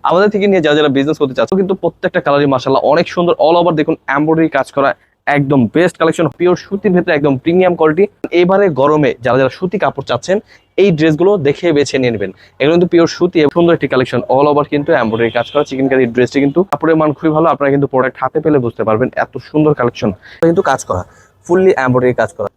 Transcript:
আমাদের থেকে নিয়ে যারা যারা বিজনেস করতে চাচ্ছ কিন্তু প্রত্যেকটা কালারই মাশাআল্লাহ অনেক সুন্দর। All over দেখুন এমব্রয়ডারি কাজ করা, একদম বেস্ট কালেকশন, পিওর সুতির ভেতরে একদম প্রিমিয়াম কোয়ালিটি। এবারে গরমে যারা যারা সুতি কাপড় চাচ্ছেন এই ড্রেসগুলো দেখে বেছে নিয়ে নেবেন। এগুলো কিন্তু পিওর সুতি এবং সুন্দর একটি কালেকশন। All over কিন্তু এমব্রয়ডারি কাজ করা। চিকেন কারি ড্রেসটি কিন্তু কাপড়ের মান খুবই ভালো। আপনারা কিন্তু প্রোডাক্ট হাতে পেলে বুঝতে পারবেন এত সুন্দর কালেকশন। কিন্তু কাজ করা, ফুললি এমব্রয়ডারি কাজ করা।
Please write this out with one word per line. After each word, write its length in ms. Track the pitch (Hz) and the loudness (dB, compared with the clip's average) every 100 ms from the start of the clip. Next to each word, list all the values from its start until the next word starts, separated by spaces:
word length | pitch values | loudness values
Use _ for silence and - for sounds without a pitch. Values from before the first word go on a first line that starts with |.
| - | 0
আমাদের 200 | 165 208 | 2 2
থেকে 120 | 208 202 | 0 0
নিয়ে 120 | 190 | 2
যারা 120 | 151 147 | 2 2
যারা 120 | 151 135 | 2 0
বিজনেস 200 | 139 151 | -2 -2
করতে 140 | 143 127 | -4 -2
চাচ্ছ 140 | 113 190 | -2 -2
কিন্তু 140 | 190 190 | -2 -2
প্রত্যেকটা 380 | 170 - 180 180 147 | -4 -4 -4 -4 -2
কালারই 220 | 143 143 | 0 0
মাশাআল্লাহ 280 | 131 135 135 117 | -2 0 0 2
অনেক 140 | 151 180 | 0 -2
সুন্দর। 200 | - 175 - 147 | -2 -2 0 2
All 100 | 175 | 2
over 120 | 175 160 | 2 0
দেখুন 140 | 156 160 - 139 | -2 -4 -4 -4
এমব্রয়ডারি 340 | 151 160 160 139 | 0 0 0 -2
কাজ 120 | 131 - | -4 -2
করা, 140 | 135 - _ _ - | -2 -4 _ _ -2
একদম 340 | 143 139 143 113 | -2 0 0 2
বেস্ট 200 | 147 175 - | 2 0 0
কালেকশন, 260 | 165 156 160 - | -2 0 -4 0
পিওর 180 | 175 180 | 0 0
সুতির 280 | - 196 208 180 | -4 -4 0 0
ভেতরে 160 | 175 151 | 0 0
একদম 160 | 147 131 | 0 0
প্রিমিয়াম 320 | - 175 185 170 | 0 2 2 2
কোয়ালিটি। 240 | 156 156 202 _ - 170 | 0 2 -2 _ -4 0
এবারে 260 | 175 190 202 131 | 2 2 0 2
গরমে 300 | 139 156 143 - | 2 2 0 -2
যারা 120 | 120 123 | -2 0
যারা 120 | 131 - | 0 -2
সুতি 200 | 185 196 | -6 -2
কাপড় 240 | 143 135 139 | -4 -4 -6
চাচ্ছেন 260 | 123 - 196 - - _ - | -6 -2 -4 -4 -20 _ 0
এই 60 | 196 156 | 2 2
ড্রেসগুলো 320 | 160 151 180 208 139 | 0 2 2 2 0
দেখে 200 | 143 175 147 | -2 0 0
বেছে 200 | 139 139 | 0 0
নিয়ে 100 | 127 | -2
নেবেন। 160 | 110 95 - - _ | -2 -8 -10 -20 _
এগুলো 120 | 139 170 | 0 2
কিন্তু 120 | 175 | 2
পিওর 160 | 170 165 - | 2 0 0
সুতি 220 | 180 175 | -2 0
এবং 100 | 147 - | 0 2
সুন্দর 160 | 170 160 | 0 0
একটি 120 | 139 | 0
কালেকশন। 280 | 131 127 123 - | -2 -2 -4 -2
All 120 | 127 147 | 0 2
over 120 | 147 139 | 0 0
কিন্তু 180 | 147 143 151 | -4 0 0
এমব্রয়ডারি 300 | 113 110 117 117 | 0 0 0 -2
কাজ 80 | 117 | -2
করা। 100 | 147 147 | -2 -2
চিকেন 180 | 131 131 | -2 0
কারি 140 | 131 123 | 2 0
ড্রেসটি 240 | 117 123 143 | 0 0 0
কিন্তু 160 | 139 151 190 | 0 0 -2
কাপড়ের 260 | - 160 160 | -2 0 2
মান 100 | 156 143 | 0 -2
খুবই 140 | 160 151 | -2 0
ভালো। 100 | 165 | 0
আপনারা 160 | 143 143 | 0 0
কিন্তু 120 | 143 139 | 0 0
প্রোডাক্ট 240 | 131 127 - | 0 -2 -2
হাতে 160 | 131 160 | -4 -2
পেলে 140 | 160 147 | 0 0
বুঝতে 180 | 120 - 110 | -2 -4 -2
পারবেন 200 | 110 127 - | 0 -2 -2
এত 100 | 120 127 - | -6 -8 -6
সুন্দর 240 | 151 151 147 | 0 0 0
কালেকশন। 320 | 120 - 113 92 - - 165 | -2 -2 -4 -6 -14 -2 0
কিন্তু 140 | 170 - | 0 0
কাজ 100 | 131 - | -4 -4
করা, 140 | 90 90 - _ _ - | -8 -8 -18 _ _ -2
ফুললি 240 | 175 190 180 | 2 2 2
এমব্রয়ডারি 320 | 131 127 127 123 | 0 2 0 0
কাজ 100 | 110 - | -4 -4
করা। 100 | 107 | -10